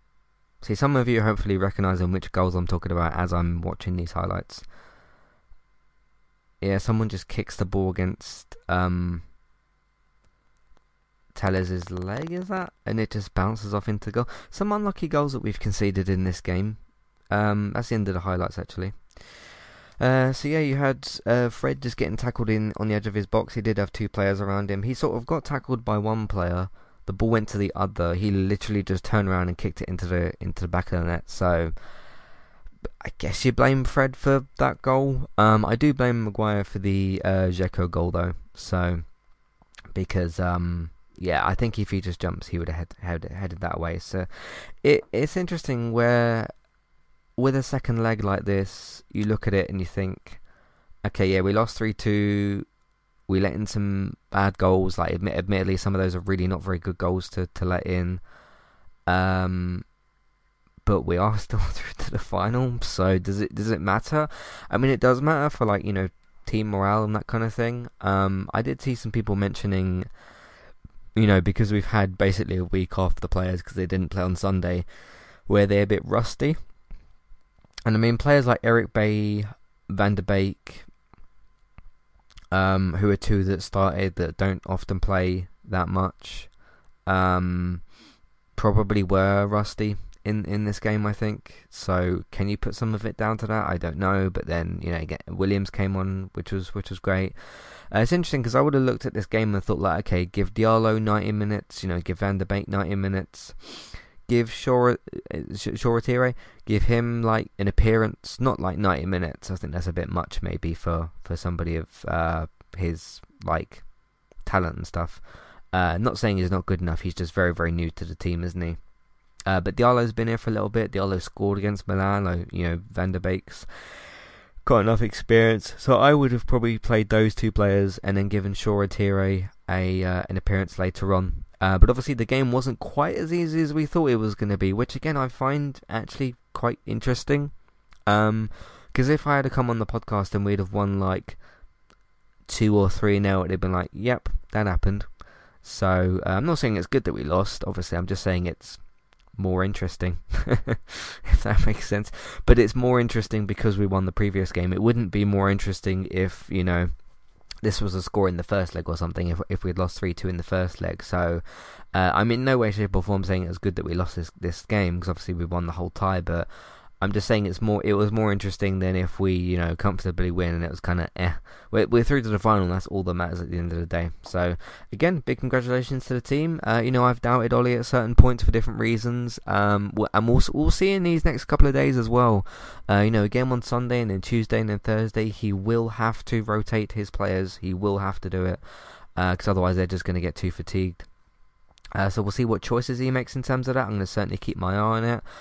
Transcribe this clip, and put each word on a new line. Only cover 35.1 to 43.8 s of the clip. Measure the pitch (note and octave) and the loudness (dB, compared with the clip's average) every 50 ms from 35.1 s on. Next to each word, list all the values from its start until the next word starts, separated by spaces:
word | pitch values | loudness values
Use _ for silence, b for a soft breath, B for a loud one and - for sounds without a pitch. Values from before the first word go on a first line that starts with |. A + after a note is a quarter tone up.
| C3 - - - - | 0 -2 -4 -2 2
Um, | G2+ G#2+ A2 A2 G#2+ - | 4 6 6 6 6 4
I | - A#2 | 2 2
do | A#2+ D3+ D3 C3 | 4 4 2 4
blame | B2+ B2+ B2 A#2+ A#2 A2 | 4 2 2 2 0 -2
Maguire | G#2 G2 A#2 G#2+ G#2+ G#2 G2+ G2 | -2 -2 -2 0 0 0 0 -2
for | - - G2 | -4 -6 -2
the, | G2 G2+ G2 G2 G2 F#2+ F#2+ - - | 0 0 2 2 2 0 0 0 0
uh, | F#2 F#2+ F#2+ F#2 | 2 2 4 2
Dzeko | F2+ F2 F#2 F#2 F2+ - F#2+ F2+ E2+ | 2 2 0 -2 -2 0 0 -2 0
goal | - F2 F2 F2 | 0 0 0 0
though. | - E2+ F2 F2+ - - - - - | 0 0 -2 -2 -4 -6 -12 -16 -18
So | - - - G2 F2+ F2+ F2 F2 E2 E2 - - _ _ - - _ _ _ _ _ _ _ - - - - - | -16 -6 -2 0 0 2 0 0 -2 -6 -10 -16 _ _ -20 -20 _ _ _ _ _ _ _ -20 -20 -16 -8 -6
because, | G2 F2+ - - F#2 F2 E2+ D#2+ - | -6 -4 -2 0 0 0 -2 -2 -2
um, | F2+ F2 F2 F2 F2 E2+ E2+ E2+ E2 E2+ - - - - - | 0 0 0 0 -2 -2 -4 -4 -6 -8 -12 -18 -20 -20 -14
yeah, | - F2+ F2 D#2 A#1 G1+ | -6 -2 0 0 2 2
I | F2+ F#2+ | 2 2
think | - A#2+ A2+ - | 2 0 0 0
if | G#2+ G2 - | -2 -2 -2
he | G2+ F#2+ | -2 -2
just | F#2+ F#2 F2 - | -2 -4 -4 -4
jumps, | - F2 E2+ E2+ - | -4 -4 -4 -6 -8
he | - - | -6 -6
would | E2+ E2 D#2+ | -4 -4 -4
have | D#2+ | -6
head, | E2+ E2 - - - | -6 -8 -10 -12 -10
head, | F2+ F2 F2 D#2+ - - | -6 -6 -6 -6 -6 -10
headed | F#2 F#2+ G2 F2 F2+ - | -8 -8 -8 -8 -6 -6
that | F2+ E2 E2 | -6 -4 -4
way. | E2 | -4